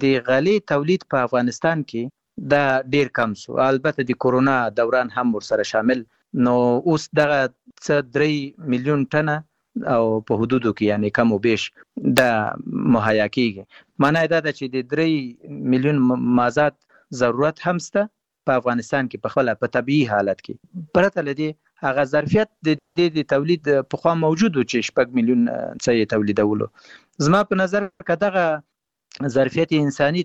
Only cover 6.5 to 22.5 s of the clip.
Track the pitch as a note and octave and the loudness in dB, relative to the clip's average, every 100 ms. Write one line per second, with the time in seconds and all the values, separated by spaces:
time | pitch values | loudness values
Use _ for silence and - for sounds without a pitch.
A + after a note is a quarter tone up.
6.5 | B2 B2 A#2+ E3+ D#3 - D3+ D3 C#3+ C3 | 2 2 0 0 -2 0 0 2 2 -2
7.5 | - _ - - D3 C3 C#3 D3+ D3 C#3 | -6 _ -18 -2 0 0 0 0 0 -6
8.5 | - D#3+ B2 C3 D3 C3 D3+ D#3 D3+ D#3 | -10 -4 -2 0 0 0 0 0 -4 -8
9.5 | _ _ - - B2 A2+ A2 A2 G#2+ A2+ | _ _ -8 -2 0 2 -2 -2 -2 0
10.5 | B2+ A#2+ G#2 G#2 G#2 G#2 - A#2 G#2 A#2 | 0 0 0 0 0 0 2 2 2 0
11.5 | G#2+ - - - - - B2 B2+ A2 G#2+ | 0 -4 -14 -18 -6 0 2 2 2 -2
12.5 | - - - - A#2 G#2+ A2 G#2 C3 A#2+ | -6 -8 -4 0 2 2 0 0 0 -2
13.5 | G2 F#2 - _ - C#3 D#3+ D#3+ E3 D3+ | -4 -16 -20 _ -2 0 2 2 0 -2
14.5 | C#3 C3+ C3 B2 D3 D#3+ D#3 B2+ A#2+ - | -6 -6 -6 -4 -2 0 0 -4 -14 -16
15.5 | C#3+ C#3 B2+ C#3+ D3 B2+ B2+ B2 B2 B2 | -8 0 2 2 2 2 0 0 2 2
16.5 | A#2+ D3 - _ _ _ B2+ B2 A#2 D3 | 2 0 -2 _ _ _ -2 -2 0 -2
17.5 | D#3+ E3+ F3+ - G3+ G#3 _ _ _ - | -2 -4 -4 -2 -2 -2 _ _ _ -2
18.5 | B2+ B2 A#2+ A2+ C#3+ B2+ - A2 - B2+ | 0 0 -4 -2 -4 -4 -6 -4 -2 0
19.5 | G#2+ A#2+ B2+ A#2+ D3 B2 G#2 G2 F#2+ - | -2 -2 -2 0 0 2 0 0 -4 -8
20.5 | G#2+ _ F3+ D#3+ F3 F#3+ F#3 D3 C#3 D#3 | -16 _ -16 -2 2 2 0 -6 -4 -6
21.5 | D3+ _ _ C#3 C3 C#3 D3 D3+ G#3 G#3+ | -8 _ _ -4 -2 0 0 2 0 0